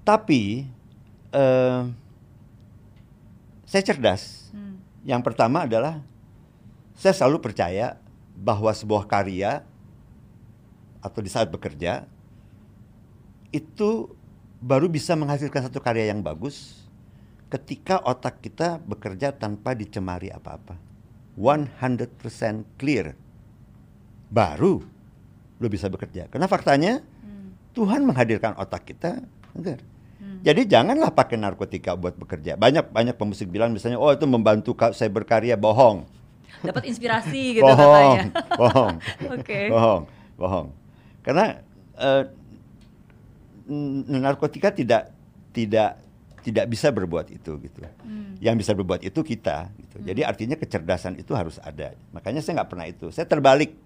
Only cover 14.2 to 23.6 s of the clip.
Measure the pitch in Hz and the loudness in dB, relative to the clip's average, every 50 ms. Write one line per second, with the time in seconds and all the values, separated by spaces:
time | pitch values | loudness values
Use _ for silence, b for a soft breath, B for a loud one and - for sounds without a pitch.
14.2 | - - - - - - - - - 123 139 131 151 180 165 147 - - 175 156 | -20 -20 -20 -20 -20 -20 -20 -16 -2 0 2 2 2 2 0 -2 -2 -2 -2 -2
15.2 | 151 143 147 139 143 139 - 139 123 127 120 135 - 127 117 113 110 107 101 107 | 0 -2 -4 -4 -4 -4 -4 -4 -6 -4 -8 -6 -4 -2 -2 0 0 -2 -2 -4
16.2 | 98 78 78 78 92 135 147 - - - - - - - - - - b b b | -4 -8 -8 -8 -10 -12 -12 -12 -20 -20 -20 -20 -20 -20 -20 -20 -20 b b b
17.2 | b b b b b - - 131 - - 143 - - - 190 185 - 127 127 - | b b b b b -12 -12 -12 -10 -10 -14 -14 -4 -2 -2 -2 0 -2 -4 -4
18.2 | - 131 - - - 110 - - 160 170 170 160 - - 101 - - 107 95 92 | -6 -10 -10 -8 -16 -16 -8 -4 -4 -4 -4 -6 -8 -10 -12 -10 -8 -10 -8 -4
19.2 | 135 139 135 139 - 107 104 104 - 127 127 117 107 98 - 110 92 92 90 90 | -4 -4 -4 -4 -8 -8 -8 -6 -6 -6 -6 -6 -8 -10 -8 -8 -8 -6 -8 -8
20.2 | 95 98 - - - - - - - - 95 85 - - - - - - - - | -10 -12 -14 -14 -16 -16 -16 -16 -16 -18 -20 -20 -20 -20 -20 -20 -20 -20 -20 -20
21.2 | - - - - 95 123 143 151 147 143 - - - 127 127 113 120 123 - - | -20 -20 -12 -2 0 2 2 2 -2 -6 -8 -6 -2 -2 -2 -2 -4 -8 -10 -14
22.2 | - 120 - - - 113 107 107 107 - - - - 139 151 113 87 76 67 - | -16 -14 -10 -6 -6 -6 -6 -6 -10 -14 -16 -8 -2 -2 0 0 -2 -4 -8 -14
23.2 | - - - - - - - - | -20 -20 -20 -20 -20 -20 -20 -20